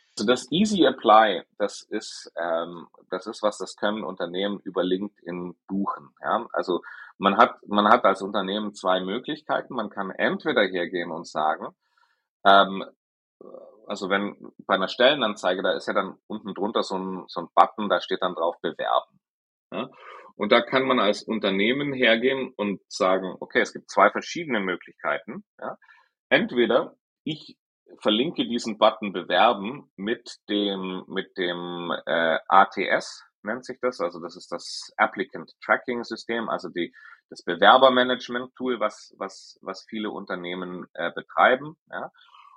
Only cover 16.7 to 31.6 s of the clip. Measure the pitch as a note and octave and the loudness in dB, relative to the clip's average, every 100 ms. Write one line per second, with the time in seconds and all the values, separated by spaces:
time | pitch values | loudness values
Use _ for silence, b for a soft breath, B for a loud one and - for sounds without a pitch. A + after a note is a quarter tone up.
16.7 | A2+ G2 F#2+ F#2+ F#2 - - E2 - E2+ | -2 -2 -4 -6 -10 -10 -10 0 4 4
17.7 | - G#2 F2 - F#2 F#2 E2 E2 - E2+ | 2 0 0 0 -4 -2 -2 -2 -2 -6
18.7 | D#2 G#1+ B1 - _ _ _ _ _ _ | -4 0 0 -2 _ _ _ _ _ _
19.7 | G2 B2 B B B B - G#2 A#2 - | -10 -10 B B B B -6 2 4 4
20.7 | C3 C3 B2+ G2+ G#2 - A2 G2+ F#2+ G#2+ | 0 2 2 2 0 -4 -2 0 0 0
21.7 | C#3 C#3+ C3 A#2+ A2+ B2+ C3+ B2+ - G#2 | 0 -4 2 2 4 2 0 -4 -4 -4
22.7 | F#2 _ - F#2+ F#2+ F#2 - - C3 G#2 | -4 _ -2 2 2 -2 -10 -4 -2 -2
23.7 | - - - G2+ G#2+ - E3 E3 A2+ F#2+ | -4 -2 6 6 4 -6 -8 -4 -4 -2
24.7 | F2 - _ D#2+ D2 - D#3 - _ A#2 | -4 -8 _ -6 -4 -8 -16 -16 _ -12
25.7 | G3 b b b _ - C#3 A3 B2 A2 | -12 b b b _ 0 0 2 2 4
26.7 | A#2+ D#3+ - _ _ - D#3 - - _ | 2 0 -10 _ _ -12 -12 -14 -20 _
27.7 | _ _ - - G#2+ D3+ D#3+ A#2 A#2 A#2 | _ _ -4 0 2 0 -2 -4 -4 -4
28.7 | G#2 G#2+ - G2+ F2+ E2+ F2+ A2 G#2 G2+ | 2 4 4 -4 -6 0 4 4 2 -4
29.7 | D3 - - G2+ A#2+ - - - G#2 G2+ | -10 -14 -8 -6 -6 -8 -16 -4 -2 -2
30.7 | G2 F#2+ F#2 - F#2+ F#2 - F2 F2 | -4 -6 -8 -8 -8 -8 -4 -4 -4